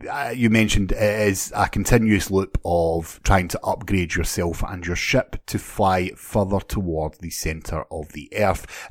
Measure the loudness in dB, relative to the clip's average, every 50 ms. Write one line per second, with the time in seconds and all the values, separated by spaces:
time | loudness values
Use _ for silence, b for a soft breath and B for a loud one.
0 | -12 -8 -8 -6 -6 -6 -2 2 4 4 6 4 4 4 4 2 2 2 2 2
1 | 2 2 2 2 2 2 2 0 -4 -6 -2 -2 -2 0 0 -2 2 4 4 4
2 | 6 6 4 4 2 2 0 0 0 0 -4 -4 -2 0 2 2 2 2 2 0
3 | -2 -6 -14 -4 2 4 4 4 4 0 -4 -4 -2 -2 -4 -4 -2 0 0 0
4 | 0 0 -2 -2 -2 -2 0 0 -2 -2 0 -2 -4 -4 -4 -8 -6 -4 -4 -2
5 | -2 2 2 2 0 0 -8 -10 -8 -6 -6 -6 -6 -6 -2 2 2 4 4 2
6 | 0 -2 -6 -12 -16 -2 0 0 0 2 0 -2 -2 -2 -4 -4 -2 -2 -2 -2
7 | -4 -4 -6 _ -12 -10 -8 -6 -4 -6 -6 -6 -8 -6 -6 -6 -6 -6 -10 -10
8 | -10 -10 -12 -14 -14 -8 -2 0 2 2 0 -2 -6 B B B B B